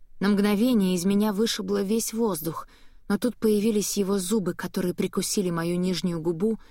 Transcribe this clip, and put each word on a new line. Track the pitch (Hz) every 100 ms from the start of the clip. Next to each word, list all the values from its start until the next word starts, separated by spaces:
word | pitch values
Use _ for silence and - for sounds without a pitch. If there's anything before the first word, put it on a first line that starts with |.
| - -
На | 190
мгновение | 202 208 202 247 233 185
из | 185
меня | 180 202 214
вышибло | 196 226 - 196 202
весь | 190 226 -
воздух, | 220 233 160 160 143 - - - - -
но | 202
тут | 254 -
появились | 220 208 214 208 185 202
его | 190 202
зубы, | 180 226 175
которые | 170 185 - 180
прикусили | 175 185 - 180 - 180
мою | 170 170 175
нижнюю | 180 175 185 170
губу, | 160 165 214 214 -